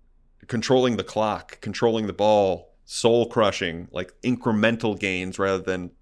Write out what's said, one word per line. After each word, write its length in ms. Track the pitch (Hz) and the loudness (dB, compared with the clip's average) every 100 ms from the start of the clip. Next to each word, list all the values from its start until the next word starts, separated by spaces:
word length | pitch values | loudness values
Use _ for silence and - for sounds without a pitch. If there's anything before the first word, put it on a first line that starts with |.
| _ _ _ _ - | _ _ _ _ -8
controlling 500 | 117 - 131 123 104 | -4 2 4 4 0
the 60 | |
clock, 560 | 90 107 107 92 - - | -4 -2 -2 -2 -8 -14
controlling 440 | 110 101 120 113 104 | -12 0 0 2 -2
the 80 | |
ball, 600 | 92 104 107 95 87 - _ - | 0 4 4 4 0 -8 _ -14
soul 420 | - 117 117 117 | 0 4 4 2
crushing, 600 | 120 104 - 90 82 87 | 2 2 0 -4 -6 -10
like, 220 | - 92 - | -10 -10 -6
incremental 800 | 123 120 123 110 110 113 113 98 | -4 -2 -2 2 2 0 -2 -2
gains 400 | 101 92 90 92 | -4 -4 -6 -2
rather 240 | 98 95 | -2 0
than 280 | 92 92 87 - | -2 -6 -8 -14